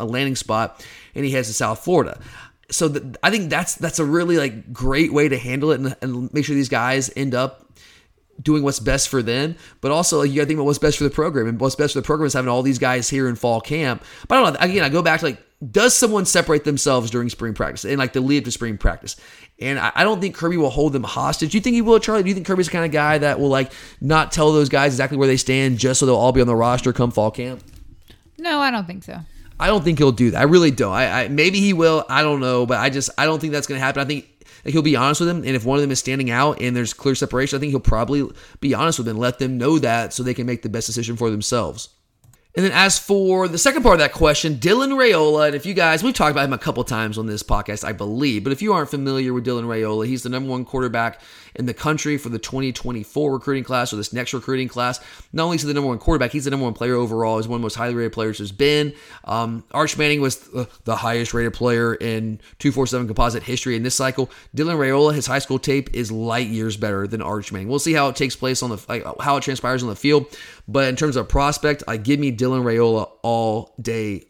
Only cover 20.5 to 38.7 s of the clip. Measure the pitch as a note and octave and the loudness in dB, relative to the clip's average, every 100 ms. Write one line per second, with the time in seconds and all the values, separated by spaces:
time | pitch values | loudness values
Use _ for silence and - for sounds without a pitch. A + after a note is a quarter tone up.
20.5 | F3 C#3+ A#2+ D3+ C3+ A2 - C#3 C#3+ D#3 | 0 0 2 0 0 -4 -4 -4 -2 0
21.5 | G#3+ A3 A#3+ A3 A3 A3 A3 F#3 G3 E3+ | 0 2 2 6 4 4 0 0 -2 0
22.5 | F#3 E3 E3+ E3 D3+ D3+ D3+ D3 C3+ C#3 | 0 0 -2 0 0 2 2 2 2 2
23.5 | C3+ C3 - - - C3+ D#3 D3+ - D3+ | 2 0 -6 -20 -6 2 2 2 2 4
24.5 | D#3 C#3 C#3 C#3+ B2+ C3 C#3 C3+ C3 - | 4 4 2 2 2 0 2 4 4 2
25.5 | C3 C3+ A#2+ C3 B2+ C3+ A#2 B2 B2+ A#2+ | 2 2 2 2 2 4 6 6 6 4
26.5 | A2+ A#2 B2 B2+ A#2+ A#2+ A2+ G#2+ - B2 | 4 2 2 0 2 0 2 0 -2 -8
27.5 | B2+ - - - - - - _ - E4+ | -10 -16 -20 -20 -20 -20 -20 _ -10 -4
28.5 | D4 C#4 A#3 F3 F#3 - - D#3 - - | 0 0 -2 -6 -12 -14 -16 -16 -18 -18
29.5 | - E3+ G#3 D#3 D#3+ C#3+ A2 A#2+ E2 C#3 | -4 0 2 2 4 4 6 4 4 6
30.5 | F3+ E3 B2+ G#2 F#2+ B2+ G#2 A#2 C#3+ E3 | 8 6 4 0 0 0 0 0 2 2
31.5 | G3 G3+ F3+ E3 D#3 - C3+ D3+ C#3+ B2+ | 4 2 4 4 4 2 2 2 2 2
32.5 | B2 A#2+ A#2+ C3 C3+ B2+ - D3 D#3+ D#3+ | 2 2 2 0 0 -4 0 0 0 -2
33.5 | D3 C#3 C3+ C3 C#3 C#3 D3 - _ - | -4 -4 -4 -2 -2 -4 -4 -8 _ -20
34.5 | - - D3+ D#3 C3+ C3+ D3 E3+ F3 B2+ | -12 -2 0 2 4 4 2 0 0 -2
35.5 | C3 A2 C#3+ C#3+ C3 - C3+ C3 A#2+ D3 | -2 0 2 2 -2 -2 -2 0 2 2
36.5 | - B2 B2 A#2 - C#3 C3 C#3 B2 C#3 | 0 -2 -2 -4 -2 -2 0 -2 -2 -2
37.5 | C#3 D3 C3+ - A#2 A#2 C#3+ C#3 - - | -2 -2 0 2 2 2 0 -2 -8 -20
38.5 | - C#3 | -4 0